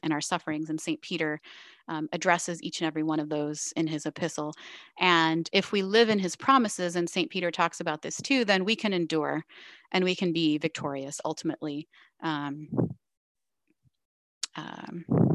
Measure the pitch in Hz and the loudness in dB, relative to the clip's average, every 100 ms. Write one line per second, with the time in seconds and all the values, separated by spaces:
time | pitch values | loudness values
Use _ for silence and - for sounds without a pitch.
0 | 156 151 - 175 - 156 160 156 - 151 | -4 -2 -2 -4 -4 -6 -4 -4 -4 -6
1 | - 170 156 151 - - - - - 160 | -6 -4 -4 -4 -10 -20 -20 -18 -8 -6
2 | 156 170 180 170 - 170 143 - 165 156 | -4 0 4 4 2 -6 -8 -4 -2 0
3 | 156 156 151 151 147 151 - - 160 151 | 0 0 -2 -2 -2 -4 -6 -2 -2 -2
4 | 156 - 170 - 151 - - - - - | -6 -4 -4 -4 -6 -8 -16 -20 -18 0
5 | 180 170 160 165 160 196 - 202 190 214 | 4 6 6 2 2 0 2 0 4 4
6 | 226 208 190 - - 269 214 - 175 175 | 6 4 0 0 4 4 4 -2 -2 0
7 | 170 190 - 185 175 165 170 - 175 151 | -2 -2 -2 -2 -2 0 0 0 -4 -4
8 | 151 - - 269 208 190 185 214 214 185 | -6 -8 0 2 4 4 2 0 0 0
9 | 160 160 143 147 - - - - _ 185 | 0 0 0 -2 -6 -16 -20 -20 _ 0
10 | 185 180 180 165 160 151 160 - 147 139 | 2 2 0 2 2 2 -2 -4 -6 -6
11 | 135 - - 156 160 - 156 143 160 - | -8 -6 -6 -4 -6 -4 -6 -8 -10 -20
12 | - _ 160 151 143 147 151 - - - | -20 _ -4 -4 -4 -8 -4 -2 -2 -4
13 | _ _ _ _ _ _ _ _ _ _ | _ _ _ _ _ _ _ _ _ _
14 | _ _ _ _ - - - - - 175 | _ _ _ _ -10 -10 -10 -12 -12 -12
15 | 165 170 - | 0 4 4